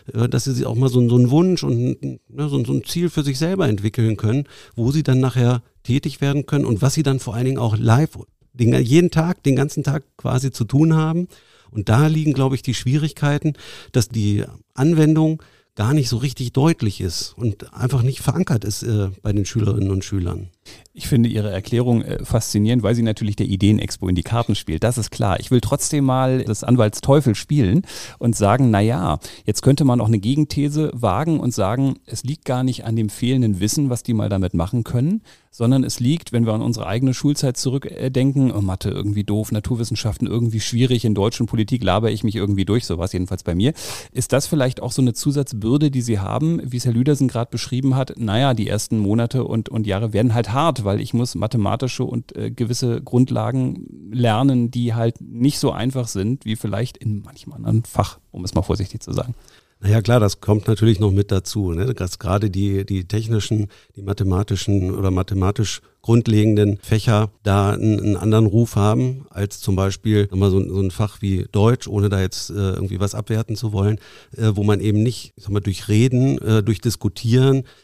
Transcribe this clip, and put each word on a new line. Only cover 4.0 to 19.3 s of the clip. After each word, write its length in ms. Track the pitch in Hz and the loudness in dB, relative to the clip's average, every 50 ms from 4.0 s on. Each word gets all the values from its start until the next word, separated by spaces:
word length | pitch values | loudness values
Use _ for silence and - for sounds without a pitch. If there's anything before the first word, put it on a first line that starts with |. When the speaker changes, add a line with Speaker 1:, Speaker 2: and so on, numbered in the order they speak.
| 110 113 110 | 0 0 0
Speaker 1:
können, 280 | - - 104 113 143 143 - - - - - - | 0 0 0 0 0 -2 -4 -12 -20 -20 -14 -6
wo 160 | - 113 123 139 | -2 0 0 2
sie 100 | 160 147 | 2 2
dann 160 | - 131 127 | 2 4 4
nachher 420 | 131 127 120 127 120 120 127 120 - _ _ _ - | 4 2 2 2 2 2 2 0 -2 _ _ _ -4
tätig 380 | - 123 135 - 156 - - | -2 -2 0 -2 -4 -6 -2
werden 260 | 139 139 139 147 139 | -2 -2 -2 -2 -2
können 200 | - 151 143 135 | -2 -2 0 0
und 160 | - 117 92 - | 0 0 2 0
was 120 | 135 - | 0 2
sie 80 | 156 151 | 2 2
dann 160 | 135 135 131 | 2 0 0
vor 160 | - - 101 | -2 -6 -4
allen 120 | 117 123 | -2 -2
Dingen 120 | 131 135 139 | -2 -2 0
auch 180 | 120 110 107 | 0 0 0
live 340 | 107 117 117 110 131 160 151 - - - _ _ _ _ _ - | 2 4 4 4 4 4 0 -2 -10 -20 _ _ _ _ _ -4
den, 280 | 123 120 110 131 131 | 0 2 2 4 2
jeden 300 | 127 113 135 170 180 170 | 2 4 4 4 4 4
Tag, 320 | - 160 160 175 180 - - | 2 0 0 0 -2 -2 0
den 140 | 143 135 | 0 2
ganzen 260 | 131 139 147 - 151 139 | 2 0 -2 -2 -4 -4
Tag 220 | - 139 151 - _ _ | -2 -2 -4 -6 _ _
quasi 360 | _ - 120 120 131 135 135 - | _ -4 -2 -2 0 -2 -2 -4
zu 100 | - 117 | -4 -4
tun 320 | 101 - 139 160 165 160 | 0 4 4 4 6 4
haben. 320 | 156 156 160 160 170 180 - - - _ _ _ _ _ - - | 2 2 0 -2 -2 -4 -6 -10 -20 _ _ _ _ _ -12 -8
Und 160 | 110 98 - | -6 0 2
da 180 | 110 117 151 | 4 4 4
liegen, 260 | 156 156 156 156 160 131 | 4 2 2 2 0 2
glaube 220 | 120 135 135 135 | 2 2 0 0
ich, 80 | 123 - | -2 -4
die 120 | - 117 | -4 -4
Schwierigkeiten, 800 | - - 127 135 151 151 156 - - 147 143 143 147 - 156 143 - - - - - - - | -4 -2 0 0 0 0 -2 -4 -2 -2 0 0 0 -2 -2 -4 -4 -10 -20 -20 -20 -12 -2
dass 180 | - 127 110 - | 0 0 0 0
die 360 | 117 113 104 104 104 104 - - - - _ _ - | 0 -2 0 0 0 0 -2 -6 -10 -20 _ _ -4
Anwendung 680 | - 135 160 170 156 156 151 156 160 160 156 160 156 - _ _ _ _ _ _ | 0 2 2 4 4 4 4 4 4 2 2 0 -2 -8 _ _ _ _ _ _
gar 200 | - 104 117 147 | -2 0 2 2
nicht 140 | 156 131 117 | 2 0 0
so 100 | 120 110 | -2 -2
richtig 340 | 127 143 - - 131 120 - | -2 -4 -4 -6 -8 -2 0
deutlich 480 | 131 139 165 165 - 120 107 95 - | 2 2 2 2 2 -2 -4 -4 -2
ist 340 | 95 92 82 - - - - | -6 -6 -4 -6 -10 -10 -8
und 360 | - 113 113 101 - - - - | -4 -4 -4 -4 -4 -12 -16 -8
einfach 300 | - 123 123 135 131 117 | -4 -4 0 0 2 0
nicht 180 | 131 131 - | 0 0 -2
verankert 440 | - - 233 165 190 - 147 110 - | -2 -2 0 0 0 0 0 -2 -2
ist, 200 | - 104 - - | -4 -6 -6 -4
äh, 240 | 117 110 104 101 95 95 - - | -2 -2 0 -2 -2 -4 -6 -4
bei 100 | 107 | -2